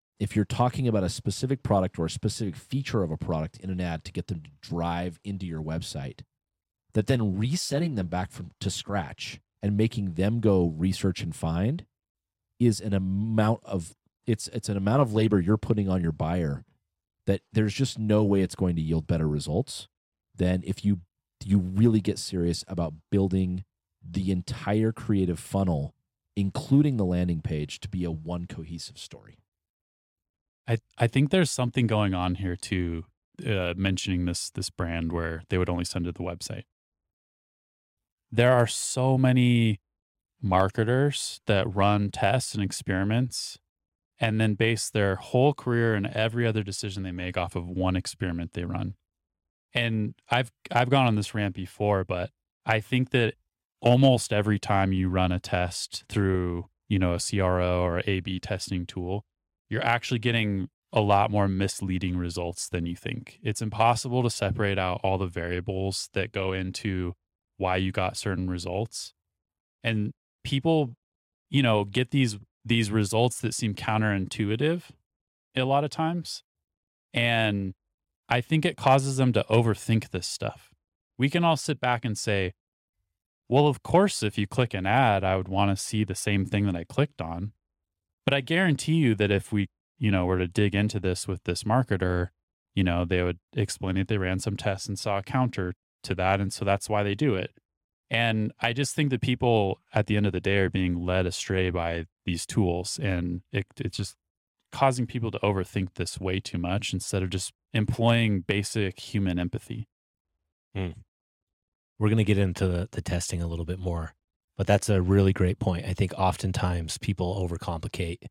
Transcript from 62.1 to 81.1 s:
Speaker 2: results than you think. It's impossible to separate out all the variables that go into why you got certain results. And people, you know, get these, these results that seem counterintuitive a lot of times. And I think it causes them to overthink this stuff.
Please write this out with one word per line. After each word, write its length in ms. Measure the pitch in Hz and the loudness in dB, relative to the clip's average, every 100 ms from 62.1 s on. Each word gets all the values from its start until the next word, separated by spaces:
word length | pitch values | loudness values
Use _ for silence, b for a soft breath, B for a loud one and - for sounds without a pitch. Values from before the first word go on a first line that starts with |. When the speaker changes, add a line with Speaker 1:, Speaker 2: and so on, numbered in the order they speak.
| 90 | -2
Speaker 2:
results 500 | 87 87 85 87 - | -4 -4 -6 -6 -6
than 180 | 90 87 | -4 -4
you 100 | 87 | -6
think. 440 | - 113 - - | -8 -8 -12 -10
It's 180 | - 104 | -6 -4
impossible 640 | 110 107 117 120 127 123 | -2 2 4 4 0 0
to 60 | 120 | 0
separate 500 | - 98 95 101 98 | 0 -2 0 0 0
out 200 | 92 90 | -2 -2
all 140 | 95 95 | -2 0
the 100 | 92 | -2
variables 800 | 85 85 90 90 95 98 - - | -4 -4 -4 -4 -4 -4 -4 -6
that 180 | 98 92 | -4 -4
go 220 | 98 95 | -4 -4
into 600 | 95 95 - 107 92 87 - _ _ _ - | -4 -6 -6 -4 -4 -4 -8 _ _ _ -4
why 200 | 92 92 | -2 0
you 140 | 95 | 0
got 260 | - 92 - | 0 -4 -4
certain 320 | 104 90 90 | -4 -2 -4
results. 640 | 90 90 92 117 - - _ _ _ _ _ _ _ | -4 -4 -4 -6 -8 -14 _ _ _ _ _ _ _
And 300 | 117 110 107 - _ _ | -2 -2 -2 -6 _ _
people, 520 | - 139 165 160 127 - _ _ _ _ - | -4 -2 2 2 0 -6 _ _ _ _ -2
you 120 | 143 | 2
know, 220 | 127 107 | 4 4
get 260 | 101 120 123 | 2 -2 0
these, 280 | 143 120 104 - _ 117 | 2 2 -2 -14 _ 0
these 240 | 117 104 | 2 2
results 500 | 110 98 110 120 - | 2 2 2 2 0
that 120 | 117 | -6
seem 220 | - 113 101 | -2 -4 -4
counterintuitive 1080 | - 107 107 98 92 - 101 113 151 175 - - _ _ _ _ _ 131 | -2 0 2 0 -2 -2 -2 0 -2 -2 -8 -20 _ _ _ _ _ -4
a 80 | |
lot 200 | 131 139 | 0 2
of 60 | 147 | 0
times. 520 | - 160 170 - - - _ _ _ _ _ _ | -2 -4 -4 -8 -12 -16 _ _ _ _ _ _
And 640 | 120 120 117 110 101 95 - _ _ _ _ - | 0 2 2 2 0 -4 -8 _ _ _ _ -2
I 140 | 120 | 0
think 240 | - 156 170 | 2 2 0
it 120 | - | 2
causes 400 | 135 135 135 131 | 4 4 4 2
them 160 | 127 | 2
to 120 | 107 - | 2 4
overthink 600 | 113 117 101 - 110 - | 4 4 2 0 0 0
this 180 | 90 - | -6 -6
stuff. 460 | - - - _ _ _ _ _ | -6 -8 -10 _ _ _ _ _